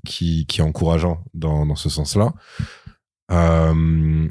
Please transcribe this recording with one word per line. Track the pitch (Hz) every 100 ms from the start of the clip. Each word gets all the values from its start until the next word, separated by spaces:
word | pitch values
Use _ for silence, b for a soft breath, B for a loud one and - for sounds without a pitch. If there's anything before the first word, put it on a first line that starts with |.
qui, | - - 85 80 76
qui | -
est |
encourageant | 78 78 82 82 87 82 -
dans, | 82 80 76 76
dans | 73
ce | -
sens-là. | - - 101 117 - B B B B B B _ _ -
Euh, | 87 82 82 80 80 80 80 78 80 80